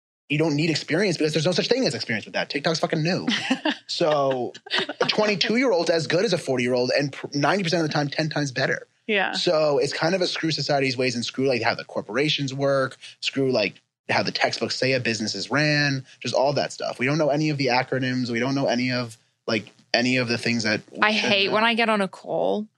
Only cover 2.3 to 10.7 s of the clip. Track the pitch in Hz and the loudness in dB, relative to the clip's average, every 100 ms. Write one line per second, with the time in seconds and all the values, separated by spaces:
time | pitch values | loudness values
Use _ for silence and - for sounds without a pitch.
2.3 | 98 87 143 156 160 170 175 156 180 - | -4 -4 -2 -2 -2 -2 0 0 0 -2
3.3 | 208 - 262 311 - - - 165 147 139 | -2 -2 -2 -2 -4 -6 -2 2 2 2
4.3 | 127 117 - - - - - - - 208 | 0 -4 -8 -6 -4 -2 -2 0 2 2
5.3 | 196 233 226 262 175 170 170 127 165 220 | 2 2 2 2 2 2 0 2 0 2
6.3 | 170 - 127 123 123 123 113 147 - - | 0 0 0 2 2 2 2 0 -4 -6
7.3 | 143 143 190 170 170 156 147 147 - 156 | 0 2 2 2 0 0 0 -2 -2 -2
8.3 | 147 143 131 135 - - _ - 208 180 | -2 -4 -2 -2 -2 -8 _ -2 0 0
9.3 | 185 180 156 156 143 143 - 160 190 180 | 0 2 2 4 2 0 0 0 0 0
10.3 | - 165 147 139 | -2 -2 -2 0